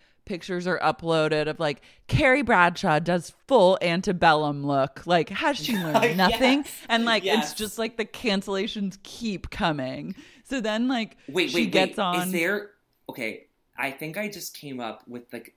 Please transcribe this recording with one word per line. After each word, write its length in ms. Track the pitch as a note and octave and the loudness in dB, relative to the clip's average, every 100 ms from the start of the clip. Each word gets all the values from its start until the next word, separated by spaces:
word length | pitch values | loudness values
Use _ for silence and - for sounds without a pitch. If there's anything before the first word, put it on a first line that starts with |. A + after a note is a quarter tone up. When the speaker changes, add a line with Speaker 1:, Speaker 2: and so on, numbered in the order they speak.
| _ _ | _ _
Speaker 1:
pictures 420 | - F3+ - F3+ F3+ | -12 -10 -6 -4 -2
are 120 | E3 | 0
uploaded 640 | D#3 D3+ E3 D#3+ D#3 D#3 D3+ | 0 0 0 2 2 0 -2
of, 120 | D#3 | -2
like, 200 | D#3 C#3+ - _ - | -4 -4 -12 _ -2
"Carrie 340 | - C4+ C#4 | 4 4 4
Bradshaw 560 | A#3 G3+ F3 E3+ F#3+ D3+ | 4 4 4 2 2 2
does 340 | E3+ F3 - - - | 2 -2 -4 -10 2
full 320 | B3+ F#3 F#3+ | 6 6 6
antebellum 840 | F3 E3+ G#3 F3 E3+ D3+ D3+ C#3+ C#3+ | 2 0 -2 4 6 6 2 -2 0
look." 400 | C#3 C3+ - E3+ | 0 0 -2 2
Like, 220 | F3 D3+ | 2 2
has 300 | G3 D4+ C#4 | -2 -2 -2
she 180 | - G#3 | -2 -4
Speaker 2:
<laughs> 20 | |
Speaker 1:
learned 380 | E3 A3+ A#3 F3+ | 0 2 2 4
nothing? 420 | F#3 A3+ B3+ C#4 | 2 4 2 2
Speaker 2:
Yes. 80 | C#4+ - - | -2 -10 -2
Speaker 1:
And, 160 | A3+ | 0
like, 180 | A#3 A3 | 2 0
Speaker 2:
Yes. 260 | F#3 A3 D3 | 2 0 -2
Speaker 1:
it's 40 | - | -6
just, 200 | G#3 - | -8 -6
like, 180 | A3+ - | -6 -6
the 80 | |
cancellations 920 | - - - G3 G3+ G3 - G#3+ G3 - | -8 -4 -2 0 -2 -4 -4 -4 -6 -8
keep 460 | - - A3+ F#3+ - | -16 -10 -6 -6 -8
coming. 640 | - F#3 D3 C3 - - - - - | -4 -2 -2 -6 -8 -10 -12 -18 -20
So 160 | - C4+ | -8 -4
then, 280 | G#3+ G#3+ B3+ | -2 -2 0
like, 280 | B3+ A3 - - | -2 -4 -10 -6
Speaker 2:
Wait, 220 | F3 D#3 | -2 0
Speaker 1:
she 60 | F3 | 0
Speaker 2:
wait, 100 | G3 | 2
Speaker 1:
gets 260 | F#3 F#3 - | 2 2 0
Speaker 2:
wait. 40 | |
Speaker 1:
on 220 | F#3+ F3+ F3+ | -2 0 -2
Speaker 2:
Is 40 | |
there, 380 | F#3 E3+ G3+ G3+ _ _ _ - | 0 0 -2 -6 _ _ _ -16
okay, 380 | - A2+ - _ _ _ - | -8 -8 -8 _ _ _ -8
I 120 | C3+ | -8
think 240 | - D#3 F#3 | -6 -10 -8
I 120 | G#3 | -8
just 260 | F#3 - - | -10 -14 -14
came 240 | D3 B2+ | -12 -10
up 260 | A2+ G#2+ - | -10 -12 -14
with, 260 | A#2+ - | -16 -14
like, 220 | A#2 - | -16 -16